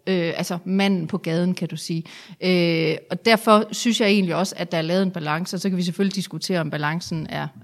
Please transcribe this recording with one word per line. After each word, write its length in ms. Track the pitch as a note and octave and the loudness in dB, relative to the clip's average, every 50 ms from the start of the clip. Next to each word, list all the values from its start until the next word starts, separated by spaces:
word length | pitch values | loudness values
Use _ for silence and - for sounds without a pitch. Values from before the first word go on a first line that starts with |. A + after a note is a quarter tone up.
| _ - | _ 0
Øh, 260 | F#3+ F3+ E3+ E3 - - | 0 0 0 0 -2 -2
altså 200 | F3 - F#3 E3+ - | -4 -4 -4 -6 -4
manden 420 | F#3 F#3+ G3 G3 G3 G3 F3+ E3 D#3 | -2 0 2 2 2 2 0 0 -2
på 100 | - F3 | -4 -4
gaden, 360 | - E3+ D#3+ E3 F3 F#3 F3+ | -2 -2 0 2 2 0 0
kan 140 | - F#3 D#3 | -2 -4 -6
du 100 | - D#3 | -6 -8
sige. 260 | - - F3 E3 E3 - - - - - F3+ - - | -6 -4 -4 -4 -6 -8 -14 -20 -20 -20 -14 -4 0
Øh, 540 | F#3 F#3 F3+ F3 E3+ E3 E3 D#3+ D#3 D#3 D#3 - - | 2 2 4 4 2 2 2 2 0 0 -2 -4 -8
og 140 | F#3 F3+ - | -8 -2 4
derfor 420 | A3+ A3+ G#3+ - A#3 G#3+ G#3 A3 G#3+ | 4 4 4 6 6 6 6 6 2
synes 300 | A3 - - A#3+ A3 A3 | -4 -2 0 0 2 4
jeg 80 | A#3+ G3+ | 4 4
egentlig 260 | G3+ G#3+ F#3+ F3 E3 | 4 4 4 2 2
også, 200 | E3 F#3 F#3+ - - | 0 0 -2 -2 -6
at 140 | F3 E3+ | -6 -4
der 60 | - E3 | -2 -2
er 40 | |
lavet 220 | D#3+ D#3+ F3 F#3+ G3 | 0 0 2 2 2
en 80 | F#3+ | 0
balance, 440 | F#3 F3 D3+ D3 D3+ D#3+ F#3 - - | -2 -4 -4 -2 -2 -2 -2 -4 -6
og 60 | F3+ | -4
så 80 | - G3 | -2 -2
kan 80 | F#3 F3+ | 0 0
vi 60 | F3+ | -2
selvfølgelig 320 | F3+ E3 - G3+ G3 F#3 | -2 0 0 0 0 0
diskutere, 440 | G3 F3 - - D#3+ - - F#3+ F3 | -2 -6 -6 -8 -8 -4 -2 -2 -2
om 100 | D#3+ D#3 | -2 -2
balancen 580 | D3 D3+ D3 D3 D#3+ F3 - - F3 D#3+ D3+ - | -4 -2 -2 -2 -2 -4 -6 -6 -6 -6 -6 -6
er, 180 | - D3+ D3 D#3 - - | -6 -6 -6 -8 -10 -12